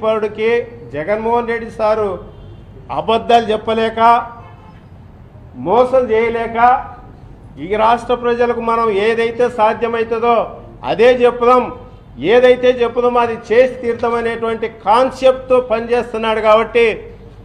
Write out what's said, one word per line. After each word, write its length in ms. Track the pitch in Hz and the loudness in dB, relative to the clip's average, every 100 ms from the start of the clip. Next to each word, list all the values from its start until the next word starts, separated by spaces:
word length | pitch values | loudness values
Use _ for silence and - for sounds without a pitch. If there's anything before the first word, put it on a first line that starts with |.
పరుడికి 480 | 220 220 208 208 220 233 240 - - 143 | -2 -2 -2 -2 -2 -2 -4 -12 -12 -8
జగన్మోహన్ 540 | 160 214 226 240 226 | -4 -2 0 -2 -2
రెడ్డి 180 | 233 220 - | -6 -8 -4
సారు 320 | 214 220 202 180 - - - - - - - 135 | -2 0 -2 -6 -12 -20 -20 -20 -20 -20 -10 -6
అబద్ధాలు 480 | 170 226 226 233 214 | -2 -2 2 2 2
చెప్పలేక, 480 | 214 220 226 220 226 233 240 240 - - - - - - - - - - - - 123 139 | -2 -2 -2 -2 2 4 4 0 -12 -20 -20 -20 -20 -20 -20 -20 -20 -20 -20 -20 -10 0
మోసం 340 | 220 247 262 247 | 2 4 2 2
చేయలేక, 460 | 220 233 233 233 226 240 262 - - - - - - - - | 0 0 -2 -4 2 4 2 -2 -16 -20 -20 -20 -20 -20 -14
ఈ 40 | 165 208 220 | -6 0 2
రాష్ట్ర 300 | 233 - 240 240 | 0 0 -2 -2
ప్రజలకు 360 | 240 240 226 226 | 0 0 -2 -2
మనం 180 | 226 226 196 214 | -2 0 0 0
ఏదైతే 380 | 233 233 233 247 240 | 0 -2 -2 -2 0
సాధ్యమవుతుందో 800 | 214 220 226 233 226 226 240 226 - - - - 123 | 0 0 -4 -4 -4 -2 0 0 -2 -8 -20 -10 -4
అదే 180 | 156 240 247 | 2 4 4
చెప్పుదాం, 400 | 240 233 240 254 214 - - - - - 151 | 2 2 2 2 2 -6 -18 -20 -20 -8 0
ఏదైతే 360 | 247 247 247 247 254 | 4 4 4 2 0
చెప్పుదామో 380 | 233 240 240 240 | -2 0 0 2
అది 120 | 240 226 - | 0 -4 0
చేసి 260 | 226 254 240 | 2 2 0
తీరుతామనేటువంటి 840 | 233 226 233 233 226 226 226 226 220 - | -6 -4 -2 -2 -4 -4 -4 -4 -6 -4
కాన్సెప్ట్తో 760 | 190 226 262 - 262 262 - 254 247 | 0 2 2 2 0 0 0 0 0
పనిచేస్తున్నాడు. 720 | 220 233 240 214 226 226 220 214 | -2 0 -2 -2 -4 -2 0 4
కాబట్టి 380 | 214 220 240 233 170 110 - - - | 4 2 2 0 0 -10 -20 -20 -20